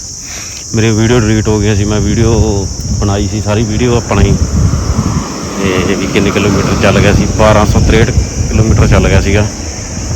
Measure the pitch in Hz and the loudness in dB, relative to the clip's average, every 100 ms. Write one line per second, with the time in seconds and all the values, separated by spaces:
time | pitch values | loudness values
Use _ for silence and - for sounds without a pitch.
0 | - - - - - - - 113 113 107 | -6 -14 -14 -14 -14 -14 -6 -2 0 2
1 | 113 123 107 110 101 107 101 104 101 104 | 2 2 2 0 0 0 0 0 0 0
2 | 101 110 113 113 107 101 92 - - 104 | 0 2 2 2 0 0 -4 -6 -6 -2
3 | 107 101 101 107 101 104 113 107 120 120 | 0 0 -2 -4 -2 -2 0 0 0 0
4 | - 117 - - - - - - - - | 0 0 2 2 0 0 0 0 -2 -2
5 | - - - - - - 98 92 92 92 | -2 -4 -6 -8 -8 -4 -2 -2 -2 -2
6 | 95 107 101 101 101 98 98 98 104 98 | -2 0 0 0 0 0 0 0 2 2
7 | 98 101 104 - 107 104 107 107 104 110 | 4 2 2 2 2 4 2 2 4 4
8 | 117 - - - - - 110 - 107 98 | 2 0 -2 -2 -2 2 2 4 4 4
9 | 92 95 95 101 104 - - - - - | 2 2 2 0 0 -4 -12 -10 -10 -8
10 | - | -6